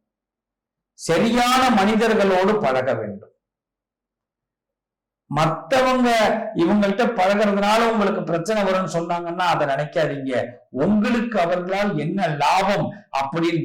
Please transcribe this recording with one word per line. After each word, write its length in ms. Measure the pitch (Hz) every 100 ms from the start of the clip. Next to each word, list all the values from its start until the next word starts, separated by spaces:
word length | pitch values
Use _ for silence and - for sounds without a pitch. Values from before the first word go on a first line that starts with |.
| _ _ _ _ _ _ _ _ _ _
சரியான 640 | - 170 226 240 240 262 262
மனிதர்களோடு 840 | 208 196 220 226 208 196 185 190 214
பழக 340 | 139 127 131
வேண்டும். 360 | 110 104 98 - _ _ _ _ _ _ _ _ _ _ _ _ _ _ _ _ _ _ _ _
மத்தவங்க 800 | 147 156 - - 262 254 254 240 226 214 214 - -
இவங்கள்ட்ட 460 | 170 208 202 196 226
பழகுறதுனால 840 | - 185 202 208 196 202 226 233
உங்களுக்கு 320 | 220 202 185
பிரச்சனை 400 | 160 165 160 214
வரும்னு 300 | 190 185 175
சொன்னாங்கன்னா 520 | 170 170 170 170 175 175
அதை 200 | 151 143
நினைக்காதீங்க. 680 | 135 147 175 151 139 135 123 - - _
உங்களுக்கு 680 | 127 165 214 247 233 - 196
அவர்களால் 520 | 170 175 180 190 208 156
என்ன 280 | 151 190 175
லாபம் 600 | 143 147 185 196 190 - - -
அப்படின்னு 500 | 139 - 165 170 165